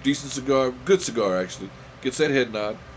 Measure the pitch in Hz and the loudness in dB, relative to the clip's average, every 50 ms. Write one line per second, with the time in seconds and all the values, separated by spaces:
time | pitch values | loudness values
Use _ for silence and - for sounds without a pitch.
0 | 127 135 143 139 143 135 127 135 127 135 135 135 131 127 127 - - 185 196 185 | 0 0 0 0 -2 -6 -8 -4 0 2 2 4 2 2 -2 -2 2 4 4 4
1 | - - 117 117 104 95 92 92 92 90 - - 98 98 - - - - - - | 2 0 0 0 2 2 2 0 0 -2 -6 -10 -12 -12 -14 -16 -20 -20 -12 -8
2 | - 131 - - 151 151 139 131 123 113 107 107 104 104 110 - - - - | -6 -4 0 0 2 2 4 2 2 2 -2 -4 -4 -4 -6 -8 -12 -18 -18